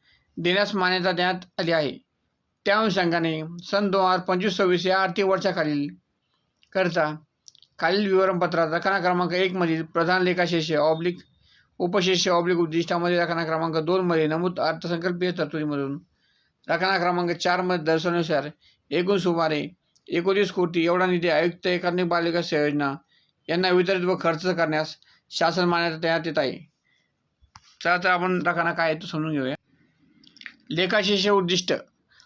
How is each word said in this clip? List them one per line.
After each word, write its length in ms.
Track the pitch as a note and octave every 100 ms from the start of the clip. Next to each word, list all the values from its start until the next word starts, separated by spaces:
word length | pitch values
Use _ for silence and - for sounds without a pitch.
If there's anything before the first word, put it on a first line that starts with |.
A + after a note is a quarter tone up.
| _ _ _ -
देण्यास 360 | E3+ F#3+ G#3 G3+
मान्यता 360 | F3+ F#3 F#3
देण्यात 340 | F3 F3+ F3+ - -
आली 120 | E3+
आहे. 260 | E3 C#3+ - _ _ _ _ _ _ G3+
त्या 120 | G#3
अनुषंगाने 600 | A3 F#3+ F3 E3+ E3 D#3 D#3+ F3
सन 260 | - G3+ G3+
दोन 140 | G3 F#3
हजार 140 | F#3
पंचवीस 360 | F3+ F3+ G3+ F#3
सव्वीस 280 | F#3 F3+ F#3
या 140 | F#3+
आर्थिक 260 | F#3+ F3+ F#3+
वर्षाखालील 600 | F#3 F#3+ F3 D3+ D3 D3 - _ _ _ _ _ _ _ F#3+
करता 380 | F3+ E3 D3+ D#3 _ _ - _ _ -
खालील 260 | E3 G3 G3+
विवरणपत्रात 680 | F#3+ F#3+ F3+ F3 E3+ D#3+
रखाना 260 | E3 G3 G3
क्रमांक 340 | F3+ F3+ F3
एक 200 | F3+ F#3+
मधील 300 | F#3 E3+ D#3+ D#3+
प्रधान 360 | E3+ E3 F#3
लेखाशीर्ष 480 | F3+ F3 E3+ E3+ D#3+
ऑब्लिक 440 | D#3 D#3 D#3+ F3 F3+ - _ _ _ _ -
उपशीर्ष 480 | F3+ G3+ F#3 F3+ F#3+
ऑब्लिक 280 | E3+ E3+ F3
उद्दिष्टामध्ये 640 | E3 E3 E3+ F3 F3 F3
रखाना 240 | E3+ E3 D#3+
क्रमांक 320 | D#3+ E3 D#3+
दोन 280 | D#3 F#3+ F3+
मध्ये 200 | E3 D#3
नमूद 320 | D#3+ F3+ F3+
अर्थसंकल्पीय 720 | D3 D#3+ E3+ E3+ F3+ F3 F3+
तरतुदीमधून 680 | F3 D3 D#3+ D3+ C#3+ C#3 C#3+ - _ _ _ _ _ -
रखाना 300 | E3 F#3 F#3+
क्रमांक 340 | F3 F3 F3
चार 280 | E3+ F3+ F3+
मध्ये 240 | F3+ F3+ D#3
दर्शवल्यानुसार 640 | D#3+ F3 E3+ D#3+ D3 D3 - _ _ -
एकूण 260 | D#3 F3+ G3+
सुमारे 500 | F3+ E3 D#3+ D3 D3+ - _ _ -
एकोणतीस 420 | E3+ F#3 G3 F#3+
कोटी 340 | F#3 F3+ E3+ E3
एवढा 200 | F3+ F#3
निधी 240 | F3+ E3+
आयुक्त 380 | D3+ F3 E3+ F3+
एकात्मिक 400 | F3 F3+ F3 F3
बालविकास 420 | F3 E3+ E3+ E3+
सेवा 140 | D#3
योजना 300 | D3 D3 C#3+ C#3+ _ _ _ _ -
यांना 200 | E3+ F#3
वितरित 360 | F3+ F3+ F#3+ F3+
व 100 | F3+
खर्च 240 | E3 D#3+ F#3
करण्यास 480 | E3+ D#3 D#3 D#3 - _ _ -
शासन 340 | - E3+ F3 F3
मान्यता 320 | E3+ E3+ D#3+
देण्यात 280 | E3 E3 D#3+
येत 120 | D#3
आहे. 200 | C3+ - - _ _ _ _ _ _ _ _ - _ -
चला 140 | E3+ F3
तर 120 | F#3
आपण 320 | F3+ F#3 F3+ E3+
रखाना 240 | E3+ E3+
काय 180 | E3+ E3
आहे 100 | D#3
तो 60 | E3
समजून 240 | D#3 D#3
घेऊया. 240 | D3 C3 D3+ _ _ _ _ _ _ - - - - -
लेखाशीर्ष 580 | D#3+ F#3 G#3+ G3 G3+ G3+
उद्दिष्ट, 460 | G3+ F3 F3+ F#3 D3 - _ _ _